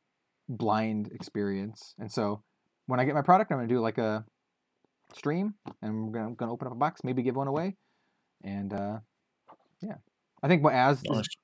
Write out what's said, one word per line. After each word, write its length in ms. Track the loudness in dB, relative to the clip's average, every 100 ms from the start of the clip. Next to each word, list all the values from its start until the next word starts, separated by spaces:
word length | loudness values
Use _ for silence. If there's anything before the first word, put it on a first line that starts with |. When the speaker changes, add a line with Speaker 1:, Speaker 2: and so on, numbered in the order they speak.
| _ _ _ _ -10
Speaker 1:
blind 640 | -2 2 2 2 0 -4
experience. 840 | -8 -8 -4 -2 -2 -6 -10 -20 -14
And 120 | -8
so 320 | -2 -2 -4 _ _ _ _ -4
when 120 | 0
I 40 |
get 100 | 2
my 80 | 2
product, 300 | 6 6 6
I'm 60 | 0
gonna 100 | 2
do, 120 | 2
like, 180 | 2 0
a 260 | 0 0 -6 _ _ _ _ _ _ _ _
stream, 400 | -6 -2 0 -2 -6 -14 -10
and 80 | -6
I'm 220 | -4 -4
gonna, 140 | -6 -6
I'm 80 |
gonna 180 | -6 -6
open 140 | -6 -6
up 60 |
a 40 | -2
box, 260 | -2 -2
maybe 180 | -4 0
give 140 | 0 0
one 120 | 0
away. 280 | -2 -2 -6 _ _ _ _ _ _
And, 300 | -10 -6 -6
uh, 260 | -6 -6 -8 -12 _ _ _ -20 -20 _ -16
yeah. 160 | -14 -14 _ _ _ _
I 60 | 2
think 140 | 6
what 120 | 6
Az 240 | 6 4 4
is, 120 | 0
Speaker 2:
Nice. 160 | -2 -2 -8